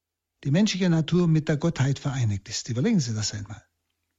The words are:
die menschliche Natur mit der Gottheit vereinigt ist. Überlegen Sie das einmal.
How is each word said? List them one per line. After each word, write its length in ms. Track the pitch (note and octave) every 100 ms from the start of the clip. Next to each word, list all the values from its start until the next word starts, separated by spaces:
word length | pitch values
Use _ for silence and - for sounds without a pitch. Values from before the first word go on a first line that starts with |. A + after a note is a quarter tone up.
| _ _ _ _
die 80 | C#3+
menschliche 380 | D#3+ G#3+ F3+ F#3
Natur 380 | D#3+ D3+ F3 F3
mit 220 | D#3 D#3
der 80 | D3
Gottheit 400 | E3+ - C3+ C3+
vereinigt 500 | C#3+ C3 A2+ G2+ -
ist. 200 | - -
Überlegen 300 | A#2 F#3+ G#3+
Sie 160 | A#2 G#2+
das 180 | G#2+
einmal. 300 | G#2 G2 G#2 _ _ _ _ _